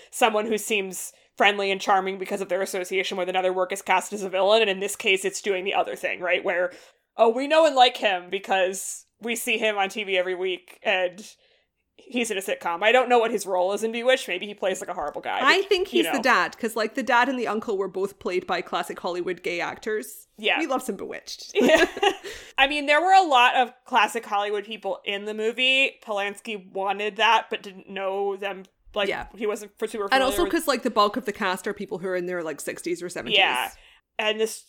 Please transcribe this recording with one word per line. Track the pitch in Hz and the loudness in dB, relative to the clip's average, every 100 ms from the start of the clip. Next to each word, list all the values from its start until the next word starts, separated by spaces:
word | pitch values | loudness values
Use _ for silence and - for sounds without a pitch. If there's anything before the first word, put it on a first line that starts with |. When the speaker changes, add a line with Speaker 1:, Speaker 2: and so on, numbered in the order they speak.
| - | -12
Speaker 1:
someone | - 233 214 220 | 0 2 2 -2
who | 214 | -4
seems | - 214 190 180 - - _ - | -2 -4 -4 -8 -12 -16 _ 2
friendly | 208 202 196 | 2 2 -2
and | 190 | -2
charming | - 190 190 196 | 2 2 0 -6
because | 185 196 | -6 -6
of | 190 | -2
their | 180 | -2
association | 196 214 202 190 180 196 | -2 -4 -4 -4 -4 -4
with | 180 | -2
another | 185 185 | 0 0
work | 185 185 | 0 -2
is | 190 | -2
cast | - 190 - | 0 0 0
as | 208 | -8
a | 190 | -4
villain, | 185 196 220 | 0 4 4
and | 214 | 4
in | 190 | 0
this | 196 - | -4 -4
case, | 220 190 190 | 0 0 0
it's | - | -4
doing | 214 185 190 | -2 -2 -2
the | |
other | 190 185 202 | -2 -2 -2
thing, | 165 98 | -6 -4
right? | 175 180 190 | -2 0 0
Where, | 175 180 - - _ _ - | 0 -2 -4 -20 _ _ 2
oh, | 233 | 2
we | 240 285 | 2 2
know | 311 320 | 4 6
and | 269 | 8
like | 247 247 | 6 6
him | 214 180 180 | -2 -2 -4
because | 196 - 190 185 190 - - _ _ | -6 0 0 0 -2 -8 -12 _ _
we | 233 226 | -6 -4
see | 247 220 | -2 0
him | 220 208 | 0 0
on | 196 | -2
T | 220 196 | -2 -2
V | 185 | 0
every | 185 180 | 0 -2
week, | 190 175 - - | -4 -6 -10 -8
and | 220 185 180 175 214 - _ _ _ _ _ _ | -2 0 0 -4 -18 -20 _ _ _ _ _ _
he's | - 247 226 | -6 -4 -2
in | 196 | -4
a | |
sitcom. | 196 - 175 170 | -4 -6 -4 0
I | 214 | 4
don't | 247 247 | 6 6
know | 247 | 4
what | 226 | 4
his | 214 180 | -2 -2
role | 185 185 | 0 0
is | 202 | 0
in | 226 | -4
Bewitched. | 233 240 254 - | -2 2 2 0
Maybe | 180 202 | -6 -8
he | |
plays, | 202 196 185 | -4 -4 -4
like, | - | -6
a | |
horrible | 175 147 - | -6 -6 -6
guy, | - 95 | -6 0
Speaker 2:
I | 269 359 | 2 2
Speaker 1:
but, | 392 | 2
Speaker 2:
think | 370 381 | 0 0
Speaker 1:
you | - | 0
Speaker 2:
he's | 311 | 2
the | 269 | 2
Speaker 1:
know. | |
Speaker 2:
dad, | 247 208 165 - | 2 2 0 -4
'cause, | 226 226 | -6 -2
like, | 220 - | -4 -2
the | |
dad | 254 240 247 | 2 2 2
and | 254 | 0
the | 220 | -2
uncle | 214 233 196 | -4 -2 -4
were | 190 | -4
both | 185 190 - | -4 -6 -6
played | 208 180 180 | -4 -4 -2
by | 180 | -4
classic | 180 180 180 185 | -2 -4 -4 -6
Hollywood | 190 175 175 175 | -6 -4 -6 -6
gay | - 170 | -6 -4
actors. | 151 - 226 214 - - - - | -6 -6 -6 -6 -6 -16 -20 -4
Speaker 1:
Yeah. | 202 185 | 0 0
Speaker 2:
We | 311 | 0
love | 254 | -2
some | - 196 | -4 -8
Bewitched. | - - - - - 392 | -8 -12 -14 -16 -6 2
Speaker 1:
<laughs> | |
Yeah. | 247 311 330 - - - - - - - | 6 6 4 2 -2 -2 -10 -16 -6 0
I | 277 | 2
mean, | 294 285 | 2 2
there | 294 | 4
were | 359 | 6
a | 381 349 | 6 8
lot | 254 247 262 | 6 6 4
of | 240 - - | 0 -4 -2
classic | 240 214 226 233 | 2 2 0 -4
Hollywood | 202 208 208 202 | -2 0 -4 -6
people | 220 196 - - | -8 -6 -6 -6
in | 202 208 | -6 -6
the | |
movie. | 214 220 233 254 262 269 - - | -4 -4 0 2 2 2 -2 -6
Polanski | 202 202 202 233 208 185 | -4 -4 -6 -10 -10 -8
wanted | 190 196 196 214 202 | -6 -4 -2 -4 2
that, | 220 220 - | 4 4 2
but | 220 | -8
didn't | 208 190 - | -10 -18 -12
know | 196 190 196 202 196 | -6 -4 -2 -4 -4
them. | 196 190 185 _ _ | -8 -10 -14 _ _
Like, | 214 196 | -4 -2
Speaker 2:
Yeah. | - - 196 | -4 -8 -6
Speaker 1:
he | 214 | -4
wasn't | 208 208 - | -4 -8 -8
for | 220 | -6
super | 226 | -4
Speaker 2:
And | 202 | 0
Speaker 1:
familiar | 269 262 | 2 2
Speaker 2:
also | 311 | 2
Speaker 1:
with | 330 | 0
Speaker 2:
'cause, | 330 - | 0 0
like, | 262 | 0
the | 254 | 0
bulk | 220 208 233 | 2 2 2
of | - | -6
the | |
cast | 196 196 185 214 | -4 -2 -2 -4
are | |
people | 202 196 175 | -8 -8 -6
who | 185 | -4
are | 180 | -4
in | 175 | -4
their, | 180 | -6
like, | 160 143 | -6 -8
sixties | - - 170 170 | -8 -8 -6 -6
or | 175 | -8
seventies. | - 240 202 | -8 0 4
Speaker 1:
Yeah. | 175 127 113 - - _ _ - | 4 2 -4 -8 -20 _ _ -4
And | 214 214 | -2 0
this | 220 - | -2 -4